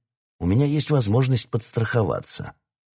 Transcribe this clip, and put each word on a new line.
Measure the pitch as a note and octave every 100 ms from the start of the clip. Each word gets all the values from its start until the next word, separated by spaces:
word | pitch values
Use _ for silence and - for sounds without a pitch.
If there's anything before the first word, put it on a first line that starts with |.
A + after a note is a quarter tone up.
| _ _ _ -
у | F2
меня | A2 C#3+
есть | D3 -
возможность | D3 G#2 A2+ C3 B2+ -
подстраховаться. | A2+ - - A2+ A#2+ F#2 G#1+ - - - - _ _ _